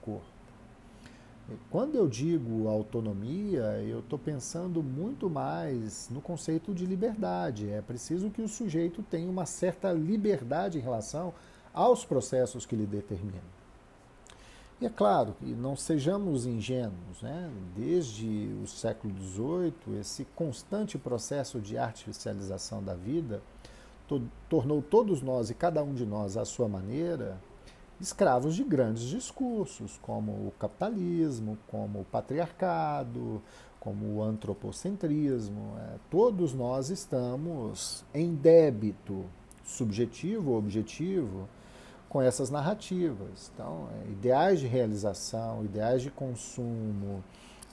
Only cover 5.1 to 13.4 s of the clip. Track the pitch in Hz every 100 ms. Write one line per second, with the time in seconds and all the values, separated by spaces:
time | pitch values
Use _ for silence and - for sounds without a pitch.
5.1 | 277 196 147 135 165 165 123 107 - -
6.1 | 123 - 165 - 160 - 180 185 190 233
7.1 | 214 196 180 170 107 104 104 101 120 -
8.1 | 170 208 208 220 - 220 160 175 170 -
9.1 | 165 175 185 160 - 180 175 196 170 156
10.1 | 214 208 180 120 147 196 165 123 113 107
11.1 | 147 175 - - - - - 220 233 -
12.1 | 135 - 127 123 123 - 113 104 104 -
13.1 | 95 98 90